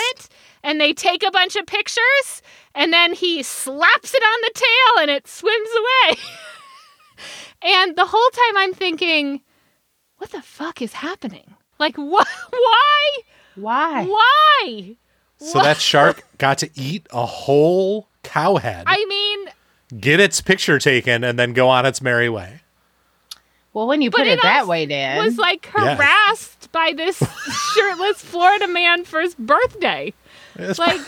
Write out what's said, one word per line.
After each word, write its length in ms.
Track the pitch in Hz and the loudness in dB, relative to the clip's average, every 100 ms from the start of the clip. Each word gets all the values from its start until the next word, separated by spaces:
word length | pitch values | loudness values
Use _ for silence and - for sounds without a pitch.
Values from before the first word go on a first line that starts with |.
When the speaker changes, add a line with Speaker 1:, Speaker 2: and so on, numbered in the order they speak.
| 480 508 | -4 -6
Speaker 1:
it 140 | - _ _ _ | -14 _ _ _
and 180 | 294 302 | -6 -2
they 100 | 294 | -2
take 300 | 302 370 359 | 0 -2 0
a 80 | 415 | 0
bunch 260 | 370 359 370 | 0 0 -2
of 120 | 330 | -6
pictures. 720 | 415 - 480 494 554 523 - - - _ | -6 -4 0 2 2 -2 -10 -20 -20 _
And 180 | 285 320 | -2 0
then 220 | 339 349 | 2 2
he 300 | 339 359 330 | 0 -4 -4
slaps 680 | 247 - 269 285 349 494 - 523 | -6 -10 -10 0 2 2 0 0
it 80 | |
on 160 | 440 466 | 2 0
the 100 | 466 - | -4 -2
tail 460 | 480 480 480 440 | 0 4 4 2
and 80 | 294 | 0
it 160 | 277 - | -2 -6
swims 420 | - 349 440 440 453 | -6 -2 -2 -2 -2
away. 400 | 466 523 415 - | 0 2 2 0
<laughs> 40 | - 679 640 - 1077 1077 1077 _ 1077 - - - - - | -6 -18 -20 -20 -20 -20 _ _ _ -20 -20 -20 -20 -6
And 340 | 339 381 381 330 | 0 2 2 0
the 100 | 370 | 0
whole 240 | 440 508 | 2 2
time 260 | 480 480 403 | 2 2 2
I'm 160 | 381 | -2
thinking, 680 | 370 370 320 349 311 285 277 _ _ _ _ _ _ _ - | -2 -4 -2 0 0 -2 -6 _ _ _ _ _ _ _ -20
"What 140 | - | -16
the 100 | 349 | -14
fuck 400 | - - 320 - | -16 -12 -12 -10
is 120 | 233 | -12
happening? 640 | - 302 392 226 180 _ _ _ - | -10 -10 -10 -12 -14 _ _ _ -6
Like, 160 | 302 - | -4 -4
wh-, 60 | 285 392 - - | -2 0 0 -2
<laughs> 120 | - | -8
why? 600 | 494 480 466 587 587 587 554 - _ _ 190 | 0 2 4 4 2 0 -4 -10 _ _ -12
Speaker 2:
Why? 500 | 208 254 320 269 370 | -6 -2 -2 -4 -2
Speaker 1:
Why? 880 | 415 480 587 605 571 359 214 185 233 _ _ _ _ | 2 4 4 4 4 0 -8 -16 -20 _ _ _ _
Speaker 3:
So 200 | 302 143 | -4 2
Speaker 1:
Why?" 40 | |
Speaker 3:
that 180 | 143 151 | 2 2
shark 420 | - 147 156 - - - | 2 4 4 2 -8 -4
got 200 | 135 139 | -2 0
to 100 | 151 135 | -4 -8
eat 320 | 131 185 - | -8 -10 -8
a 140 | 120 120 | -6 -6
whole 840 | - - 143 156 185 190 214 - _ | -6 0 4 4 2 -2 -4 -10 _
cow 340 | - - 175 175 | -6 -2 0 0
head, 260 | 117 87 330 | -2 -6 -2
Speaker 1:
I 160 | 381 403 | -2 -2
mean, 420 | 403 415 415 381 - _ _ - 113 | -4 -4 -6 -12 -20 _ _ -20 -4
Speaker 3:
get 200 | 117 165 | 2 4
its 220 | 196 - | 4 2
picture 360 | - 190 - 143 | -2 0 2 2
taken, 440 | 143 127 127 117 | 2 2 2 0
and 160 | 123 120 | 0 0
then 140 | 123 | 0
go 160 | 120 127 | 2 4
on 160 | 127 131 | 4 2
its 160 | - | -2
merry 280 | 131 120 120 | -2 0 0
way. 300 | 107 90 139 _ _ _ _ _ _ - - _ _ _ | -4 -10 -20 _ _ _ _ _ _ -20 -20 _ _ _
Speaker 2:
Well, 140 | 214 233 | -4 -2
when 140 | 302 | 0
you 80 | 247 | 2
Speaker 1:
but 80 | 453 | 2
Speaker 2:
put 80 | - | 2
Speaker 1:
it 40 | |
Speaker 2:
it 80 | - | 2
that 160 | 190 285 | 2 2
Speaker 1:
also 100 | 196 | 2
Speaker 2:
way, 140 | 165 147 | -2 -2
Dan. 380 | 143 135 143 | -4 -2 0
Speaker 1:
was, 140 | 220 240 | 0 0
like, 320 | 359 370 - 415 | 0 -2 -4 -2
Speaker 3:
Yes. 200 | 403 - | 0 2
Speaker 1:
harassed 760 | 285 392 415 453 - _ - | 4 4 4 0 -6 _ -8
by 220 | 330 320 311 | -4 -2 -2
this 220 | 339 - | -4 -2
<laughs> 560 | - - 285 1077 1077 440 | -4 -6 -10 -6 -2 0
shirtless 460 | 403 349 392 - | 0 0 -2 -4
Florida 460 | - 349 359 403 392 | -6 2 2 4 0
man 380 | 349 349 349 349 | 0 2 0 -2
for 160 | 320 | -4
his 140 | 349 311 | -4 -4
birthday. 800 | 226 311 494 427 247 151 147 - _ - - - | 0 2 2 -2 -4 -4 -8 -12 _ -20 -20 -10
Speaker 3:
It's 240 | 180 196 | -6 -2
Speaker 1:
Like, 220 | 339 370 | -2 -2